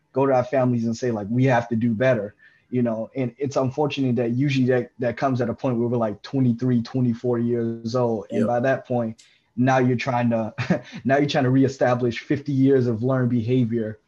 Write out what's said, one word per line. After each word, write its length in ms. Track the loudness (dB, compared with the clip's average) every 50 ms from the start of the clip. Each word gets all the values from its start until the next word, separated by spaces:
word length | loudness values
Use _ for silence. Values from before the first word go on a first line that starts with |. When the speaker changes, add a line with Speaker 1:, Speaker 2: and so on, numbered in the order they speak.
| _ _ -2
Speaker 1:
go 120 | 0 0
to 80 | 2 2
our 120 | 2 0
families 420 | 0 0 0 2 2 0 0 -2
and 100 | -2 -4
say, 140 | -2 -2 -2
like, 160 | -2 -2 -4 -2
"We 140 | 0 2 2
have 240 | 4 4 2 0 0
to 80 | -2
do 160 | 0 0 0 0
better," 420 | 2 2 2 2 0 -2 -6 -10 _ -20 -20 _ _ _ -6
you 100 | -2 -2
know. 300 | 0 0 -2 -4 -8 -8 -6
And 200 | -6 -6 -6 -6
it's 200 | -6 -6 -4 -2
unfortunate 600 | -2 -2 -2 0 -2 -2 -2 0 -2 -2 0 0
that 140 | 0 0 -2
usually 360 | 0 0 0 0 2 2 2 2
that, 220 | 2 0 0 -4 _ -6
that 200 | -4 -4 -4 -2
comes 240 | -2 -2 -2 -2 -2
at 80 | -4
a 40 | -4
point 220 | -4 -4 -4 -2
where 100 | -2 -2
we're, 120 | -2 -2 -2
like, 240 | -2 -2 -4 -8 -10
twenty-three, 600 | -6 -2 0 2 2 2 0 0 0 0 0 0
twenty-four 560 | -2 -2 -2 0 0 -2 -2 -2 -2 -2 0
years 560 | 0 -2 -2 -2 -2 -4 -6 -6 -6 -4 -2
old. 320 | 0 0 0 0 -4 -6 -4
And 100 | -2 -2
Speaker 2:
Yep. 60 | 0 0
Speaker 1:
by 120 | 0 0
that 260 | 0 0 0 -2 -2
point, 360 | -4 -2 -2 -2 -4 -6 -10 -18 _ _ _ _ _ -2
now 240 | 0 2 2 4 4
you're 200 | 4 2 2 0
trying 320 | -2 -2 0 0 2 2
to, 240 | 2 0 -2 -4 -6 -6 -2 -2 -2 -2 -2 -10 -14
<laughs> 100 | -6 -2
now 140 | 2 2 2
you're 100 | 2 2
trying 160 | 0 0 2
to 60 | 4
reestablish 720 | 4 4 4 4 2 2 2 2 2 2 0 -2 -2 -2
fifty 320 | -4 -4 -4 -4 -2 -2 0
years 340 | 2 4 4 4 4 2
of 160 | 2 0 -2 -2
learned 260 | 0 0 0 0 2
behavior 720 | 0 0 0 2 2 2 2 2 0 -2 -4 -4 -8 -12 _